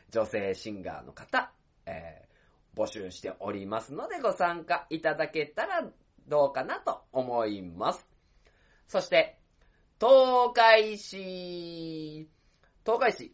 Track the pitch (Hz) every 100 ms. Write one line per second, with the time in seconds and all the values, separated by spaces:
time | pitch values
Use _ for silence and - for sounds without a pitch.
0 | _ 113 107 110 98 95 113 101 90 80
1 | - - - 262 - _ _ _ - -
2 | 82 - _ _ _ _ _ - 107 110
3 | 92 - 95 92 104 98 98 110 120 156
4 | 285 349 233 185 175 170 160 170 - 160
5 | 160 151 151 160 147 - 392 349 254 _
6 | _ _ - 147 139 131 147 120 - -
7 | _ 131 127 120 110 101 90 85 127 180
8 | - _ _ _ _ _ _ _ _ 190
9 | - 170 - - _ _ _ _ _ -
10 | 226 269 254 247 240 240 226 220 214 208
11 | - 196 190 185 180 175 170 170 160 160
12 | 156 156 156 _ _ _ _ _ - 233
13 | 247 - 117